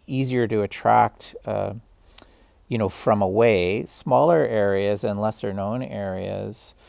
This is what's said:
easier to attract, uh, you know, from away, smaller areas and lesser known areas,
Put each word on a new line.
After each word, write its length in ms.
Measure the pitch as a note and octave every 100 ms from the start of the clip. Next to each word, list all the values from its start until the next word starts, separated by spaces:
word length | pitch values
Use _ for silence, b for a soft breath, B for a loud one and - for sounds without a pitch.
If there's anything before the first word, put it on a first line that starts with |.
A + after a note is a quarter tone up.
| -
easier 400 | C3 B2+ B2+ A2+
to 160 | A2
attract, 720 | G2+ - A2 A2+ A2+ - - -
uh, 300 | - G#2 G2 A2 _ _ B B B B B B -
you 100 | A2+
know, 100 | G2
from 340 | - - G#2
away, 600 | F#2+ G2+ A#2 G2 F2+ G#2 -
smaller 600 | - - B2+ D#3+ E3 C3
areas 580 | A2 G2+ G2 G2+ G2+
and 160 | G#2+ G2+
lesser 320 | G#2+ - G#2+
known 300 | G2 G2 A#2+
areas, 920 | C3 G#2 G2 F#2 F#2+ G2 G2+ G#2+ - -